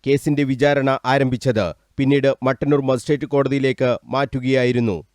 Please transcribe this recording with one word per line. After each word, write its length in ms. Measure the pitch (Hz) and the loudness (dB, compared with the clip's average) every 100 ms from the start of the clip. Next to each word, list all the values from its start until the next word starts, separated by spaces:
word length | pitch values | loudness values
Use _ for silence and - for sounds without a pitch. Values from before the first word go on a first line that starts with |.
| 135 | 2
കേസിന്റെ 360 | 139 156 147 | 0 2 0
വിചാരണ 560 | 139 127 143 143 135 131 | 0 2 2 2 0 0
ആരംഭിച്ചത്. 680 | 127 139 131 120 135 107 90 - _ - | 0 0 0 0 0 0 -2 -6 _ -2
പിന്നീട് 380 | 135 139 135 131 | 2 2 2 0
മട്ടന്നൂർ 380 | 127 131 147 147 | -2 -2 0 0
മജിസ്ട്രേറ്റ് 460 | 135 127 - 147 151 | 0 -2 -2 -4 0
കോടതിയിലേക്ക് 720 | 139 131 139 135 127 127 117 | 0 0 0 -2 0 -2 -2
മാറ്റുകയായിരുന്നു. 920 | - 131 139 135 127 131 123 123 117 85 - | -4 -4 -4 -4 0 2 2 0 -2 -4 -10